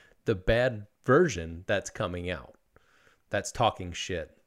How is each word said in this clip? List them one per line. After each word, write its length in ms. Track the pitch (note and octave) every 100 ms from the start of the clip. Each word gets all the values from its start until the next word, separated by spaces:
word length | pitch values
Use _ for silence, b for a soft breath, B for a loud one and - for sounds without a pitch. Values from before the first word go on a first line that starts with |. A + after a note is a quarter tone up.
| b b -
the 100 | G2
bad 520 | G2+ A2+ B2+ A2 G#2 _ -
version 580 | C#3+ F3 F2+ E2 E2 F#2+
that's 220 | G2 -
coming 400 | - G2 F2 F2
out, 260 | E2+ - - _ _ _ _ _ _ -
that's 220 | G#2 -
talking 400 | - A2 - F2+
shit, 440 | E2 - F2 D2+ _